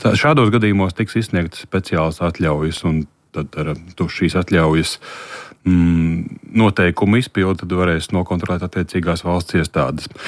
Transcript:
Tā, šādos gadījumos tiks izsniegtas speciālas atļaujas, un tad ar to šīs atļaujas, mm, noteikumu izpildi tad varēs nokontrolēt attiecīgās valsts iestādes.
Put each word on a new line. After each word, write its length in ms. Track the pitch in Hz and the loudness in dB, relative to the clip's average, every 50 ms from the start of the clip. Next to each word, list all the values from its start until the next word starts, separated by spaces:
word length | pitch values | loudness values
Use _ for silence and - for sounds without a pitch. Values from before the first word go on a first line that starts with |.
Tā, 160 | - 113 104 | 0 2 2
šādos 320 | 101 - 143 156 143 120 107 | 4 4 4 4 6 6 4
gadījumos 460 | 104 - 110 104 101 98 95 92 - | 4 4 4 4 4 4 2 0 0
tiks 240 | - 110 98 - 110 | -2 -4 -2 -2 -2
izsniegtas 480 | 110 - - 90 85 82 - - - - | -2 0 0 -2 -2 -2 -4 -10 -10 -4
speciālas 560 | - 95 90 - - 82 78 82 80 - 87 | -4 -4 -2 -2 -2 0 0 0 -2 -2 -2
atļaujas, 580 | 85 80 - 85 78 76 76 78 80 80 - - 87 | -2 -2 0 0 0 0 0 0 -2 -2 -2 -2 0
un 160 | 78 78 76 - _ _ _ _ - | 0 0 -2 -4 _ _ _ _ -8
tad 180 | - 76 69 - 78 | -8 -8 -6 -6 -6
ar 140 | 76 78 78 78 82 87 90 | -6 -4 -6 -8 -10 -12 -6
to 140 | - 87 82 | -4 -4 -4
šīs 240 | - - 92 82 - 92 | -2 0 0 0 2 0
atļaujas, 580 | 87 - - 87 80 80 80 80 78 - - - - - - - - - - - - - - _ - | 0 2 2 4 4 4 4 2 0 -2 -4 -8 -12 -16 -16 -16 -16 -16 -16 -16 -18 -18 -16 _ 0
mm, 880 | 92 90 90 85 85 85 82 82 82 82 82 85 - - - - - - 113 | 2 4 4 4 4 2 2 0 -2 -2 -4 -6 -8 -10 -16 -12 -4 0 2
noteikumu 640 | 113 107 98 - 95 87 85 - 104 98 107 120 131 | 2 4 4 2 2 0 2 2 2 2 2 2 0
izpildi 400 | - - 104 95 92 95 85 - | 0 -2 0 0 0 0 -2 -4
tad 160 | 87 92 90 | -4 -2 0
varēs 320 | 90 90 82 80 80 - - | 2 2 0 0 -2 -2 -2
nokontrolēt 520 | 92 90 - 92 90 85 - 90 87 87 | -2 -2 -2 -2 -4 -2 -2 -4 -4 -4
attiecīgās 560 | 90 - 95 87 - - 92 82 87 85 80 - | -4 -4 -4 -4 -2 -2 -2 -2 -2 -2 -2 -2
valsts 400 | 87 87 90 87 - - 90 80 | -2 -2 -2 -2 0 0 0 0
iestādes. 480 | 78 - 82 71 65 73 78 - - - - - | 0 0 -2 -2 -2 -2 -6 -8 -10 -14 -12 -10